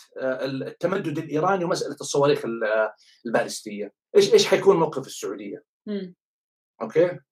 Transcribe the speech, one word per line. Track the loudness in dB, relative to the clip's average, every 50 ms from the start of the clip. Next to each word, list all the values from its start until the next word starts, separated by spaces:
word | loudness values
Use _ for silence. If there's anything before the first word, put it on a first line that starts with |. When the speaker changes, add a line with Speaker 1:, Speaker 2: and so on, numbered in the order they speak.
| -20 _ _
Speaker 1:
آه، | -6 -4 -4 -2 -2 -4
التمدد | -6 -6 -6 -8 -10 -6 -4 -4 -2 -2 -2 -2 -4 -4
الإيراني | -6 -6 -4 -2 0 0 2 0 0 0
ومسألة | -2 -2 -4 -4 -6 -8 -10
الصواريخ | -8 -4 0 2 4 4 2 2 -2
ال-، | -4 -4 -4 -2
آه، | 0 0 0 0 -2 -4 _ _ _ _ _ -6
البالستية؟ | -2 -2 0 -2 -2 -6 -10 -12 -12 -10 -10 -10 -10 -12 _ _ _ 4
إيش، | 4 6 8 6
إيش | 6 6
حيكون | 4 2 4 6 6 6
موقف | 6 2 0 -2 -6 -10
السعودية؟ | -10 -12 -10 -10 -8 -8 -10 -10 -12 -12 -14 -16 _ _ _ _
Speaker 2:
مم. | -8 -8 -8 -8 -10 -14 _ _ _ _ _ _ _ _ _ _ _ _ -12
Speaker 1:
أوكي؟ | -10 -2 2 2 2 2 0 -4 -14 _